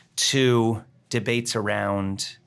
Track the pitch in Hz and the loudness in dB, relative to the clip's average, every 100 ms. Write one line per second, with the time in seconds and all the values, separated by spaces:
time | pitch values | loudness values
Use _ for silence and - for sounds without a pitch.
0 | _ - - 139 127 120 113 110 - _ | _ -4 0 2 4 4 2 0 -8 _
1 | - 120 104 120 117 117 104 104 101 101 | -6 -4 0 -2 -2 -2 0 0 0 -2
2 | 98 98 - - | -2 -6 -8 -14